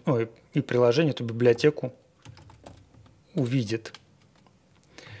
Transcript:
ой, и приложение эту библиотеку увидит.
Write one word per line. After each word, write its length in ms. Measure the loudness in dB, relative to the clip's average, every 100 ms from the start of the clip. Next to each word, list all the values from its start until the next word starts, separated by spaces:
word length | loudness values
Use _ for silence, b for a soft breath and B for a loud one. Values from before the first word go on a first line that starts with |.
| -2
ой, 240 | -2 -2 -10 _
и 80 | -6
приложение 520 | -2 2 4 4 0
эту 100 | -2
библиотеку 680 | -6 0 2 4 2 0 -8 -12 _ _ -20 -20 -20 -20 -20 -20 -20 -20 -20 _ _
увидит. 600 | -4 -2 -2 -4 -6 -10 -20 _ _ _ _ _ _ _ _ _ B B B